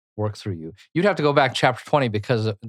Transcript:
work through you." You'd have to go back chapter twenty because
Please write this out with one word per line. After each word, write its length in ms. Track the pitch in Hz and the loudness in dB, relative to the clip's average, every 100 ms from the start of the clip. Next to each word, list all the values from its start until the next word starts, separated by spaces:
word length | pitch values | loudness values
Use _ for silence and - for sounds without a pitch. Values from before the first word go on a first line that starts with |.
| _ - | _ -6
work 220 | 107 101 | -6 -4
through 160 | 107 | -8
you." 180 | 85 80 - _ | -8 -10 -16 _
You'd 100 | - | 0
have 120 | 202 165 | 2 2
to 60 | |
go 120 | 147 | 2
back 200 | 147 131 | 4 2
chapter 300 | - 139 123 | 2 2 0
twenty 240 | - 147 123 | -2 0 0
because 420 | 104 - 117 110 101 | -2 -2 0 -2 -6